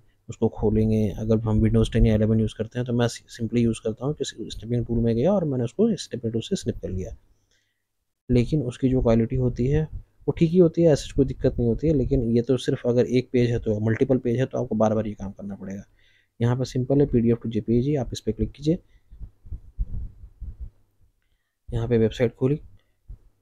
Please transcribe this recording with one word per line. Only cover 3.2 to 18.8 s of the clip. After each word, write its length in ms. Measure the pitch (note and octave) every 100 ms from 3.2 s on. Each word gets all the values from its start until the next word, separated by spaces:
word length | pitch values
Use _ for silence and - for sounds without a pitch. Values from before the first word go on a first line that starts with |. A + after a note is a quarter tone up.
| - - A2+ A#2+
use 240 | A#2 A2
करता 220 | A2+ A2 C3
हूँ 80 |
कि 120 | D#3 -
स्निपिंग 600 | - A2 - A2+ A#2+ A#2
Tool 140 | A#2
में 160 | A#2 A2+
गया 180 | D3
और 120 | G3+ D#3+
मैंने 180 | B2+
उसको 320 | A#2 - A3+ F#3+
स्निपिंग 360 | - A#2 A#2
टूल 80 | A2
से 140 | - B2
स्निप 220 | - -
कर 120 | F2+
लिया, 260 | F#2 F#2 - _ _ _ _ _ _ _ _ _ _ -
लेकिन 320 | B2 A#2 D#3
उसकी 260 | B2 - C3
जो 120 | B2+
quality 340 | A#2+ A2+ A2+ C3
होती 300 | B2+ B2 B2
है 200 | D3 D#3 - - _ -
वो 40 |
ठीक 180 | - E3
ही 80 | F3
होती 240 | E3+ E3
है, 100 | E3
ऐसी 200 | C#3 -
कोई 140 | - C3+
दिक्कत 300 | C3+ C3+ -
नहीं 100 | A#2+
होती 200 | A2+ D3+
है। 60 |
लेकिन 280 | D3+ B2 C3+ A#2
ये 140 | A#2
तो 140 | A#2 C3
सिर्फ 280 | - C3+ B2
अगर 180 | A#2+ A#2
एक 220 | B2+ B2
page 180 | B2 A#2+
है 80 | A#2
तो 200 | - G#2
multiple 360 | A2 A2 C3+ C3
page 200 | B2 A#2+
है 60 | C3
तो 160 | B2
आपको 140 | B2 A2
बार 180 | A2 A2
बार 120 | G#2+
ये 60 |
काम 180 | G#2 G2
करना 240 | G2 G2 G2
पड़ेगा। 280 | G2 - - _ _ _ _ -
यहाँ 160 | A#2 B2
पर 80 | B2+
simple 340 | C3 B2+ C#3
है 40 | D3
PDF 320 | A#2+ A2+ A#2
to 120 | A#2
जेपीजी, 440 | G#2+ G#2 A#2+ C3 D3
आप 140 | A#2
इस 60 | -
पर 120 | -
click 200 | G#2+ A2
कीजिए। 260 | - C#3+ F3+